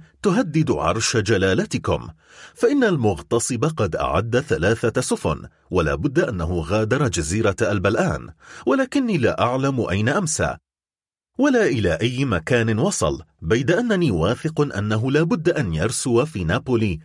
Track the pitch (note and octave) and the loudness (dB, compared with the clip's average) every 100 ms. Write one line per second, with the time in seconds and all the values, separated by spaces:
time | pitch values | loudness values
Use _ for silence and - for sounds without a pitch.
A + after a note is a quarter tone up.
0 | - - G#3 F#3+ F3 D3+ D3 D2+ D#2 G#2+ | -8 -4 0 0 0 0 0 0 0 0
1 | - A#2 G2 G2+ F#2+ G#2+ A3 - - D2+ | 0 0 2 2 2 0 -2 -4 -2 -4
2 | A#1 - _ - - - - C#4+ A3+ D#3+ | -6 -18 _ -20 -16 0 2 4 2 2
3 | G#2+ E2+ - A#2 - A#2+ D3+ D#3+ G2 - | 0 0 -2 -2 0 -2 -2 0 -2 -2
4 | C2+ D#2 A2+ B2 - D#2 F2+ A2+ A#2 B2 | -2 -2 0 -2 0 0 0 2 0 -2
5 | - A#3+ F2+ D2+ - _ - F2+ D#2 C#2+ | -2 -2 -2 -4 -8 _ -4 0 0 0
6 | B2 C3 - F#2+ D#2+ F2+ D#2 G#2 G#2+ C3 | 0 0 -2 -2 -2 -2 0 0 0 0
7 | C3 - D2 G#2 G#2 F#2+ G#2+ G2+ G2 A#2+ | 0 -2 -2 0 0 0 0 2 2 2
8 | F3+ C#2 A1+ - - - - C4+ C4 C#4+ | 0 -2 -8 -20 -20 -6 0 2 2 0
9 | B3 F3+ G#2+ - A2+ C3 C3+ C3 G2+ F#2+ | 0 2 0 2 0 0 0 0 0 0
10 | A2 E3 D#3+ - D2+ B1 _ _ _ _ | 0 0 -2 -2 -2 -4 _ _ _ _
11 | _ _ _ - C#4+ B3 F#3 A#2+ F#2+ D#2 | _ _ _ 0 2 4 2 2 0 0
12 | A2+ B2+ C3+ F2 - B2 A2+ G#2+ F3+ - | -2 0 0 -2 0 0 2 2 0 0
13 | F2 A2+ - - E2 A#2 C3+ - A#3+ G3 | -2 -2 -10 -8 0 0 2 2 2 2
14 | E3 E2+ F2 B2 D#3 D#3 C#3+ - G#2 A2 | 2 2 0 -2 -4 -2 -2 -2 -2 0
15 | C3 C#3+ E3+ A3 E3 D#3 G#2 D#2 G#2 - | 0 2 2 0 0 0 -2 0 -2 -2
16 | C3 A#2 D#3 G#2 E2 G2+ - A#2 G#2+ D#2+ | 0 2 2 -2 -2 -2 0 0 0 -2